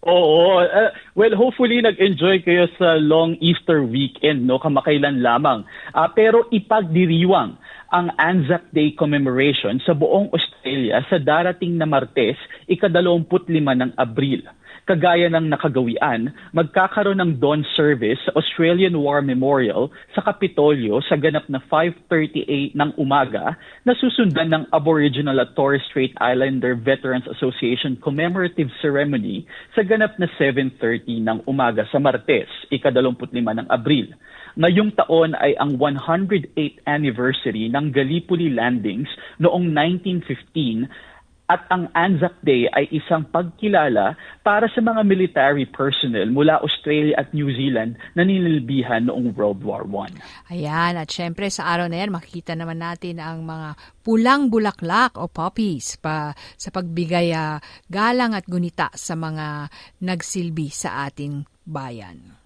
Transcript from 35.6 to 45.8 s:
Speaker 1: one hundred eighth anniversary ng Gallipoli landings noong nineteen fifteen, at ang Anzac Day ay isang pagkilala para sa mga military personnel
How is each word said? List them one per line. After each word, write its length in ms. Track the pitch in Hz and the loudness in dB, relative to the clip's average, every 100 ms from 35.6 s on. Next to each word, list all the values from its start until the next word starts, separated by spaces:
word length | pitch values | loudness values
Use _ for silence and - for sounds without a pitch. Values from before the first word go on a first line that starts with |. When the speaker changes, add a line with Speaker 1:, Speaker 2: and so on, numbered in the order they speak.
| 143 131 | 0 0
Speaker 1:
one 200 | 147 139 | 0 -2
hundred 480 | 147 170 196 196 135 | -2 -2 0 -2 -2
eighth 240 | - 147 - - | -4 -6 -6 -4
anniversary 800 | 151 147 113 127 131 135 107 113 | -2 -2 0 -2 -2 -4 -4 -2
ng 240 | 131 151 | -2 0
Gallipoli 600 | 135 135 165 - 175 170 | 0 0 -2 -2 -2 0
landings 600 | 123 120 123 104 101 147 - - - | 0 0 0 -4 -6 -8 -12 -20 0
noong 320 | 160 180 175 | 0 2 0
nineteen 480 | 147 156 180 190 180 | 0 0 -2 -2 -6
fifteen, 640 | - 131 - 165 135 110 135 - - - _ _ | -6 -12 -8 -4 -2 -2 -6 -10 -20 -20 _ _
at 160 | _ 180 - | _ -4 0
ang 240 | 185 170 | -4 -2
Anzac 480 | 170 180 175 170 - | 0 2 2 0 -2
Day 240 | - 131 120 | 0 2 2
ay 160 | - 143 | 0 -2
isang 400 | 156 - 165 151 | -4 -2 -2 -2
pagkilala 880 | 165 175 - 214 190 151 113 98 160 - - | -4 -4 -4 0 2 2 2 0 -2 -16 -4
para 240 | - 208 220 | 0 2 2
sa 80 | - | 0
mga 240 | 226 226 | 0 2
military 640 | 208 190 185 156 135 143 131 | 2 2 2 2 2 2 -2
personnel 640 | - | -2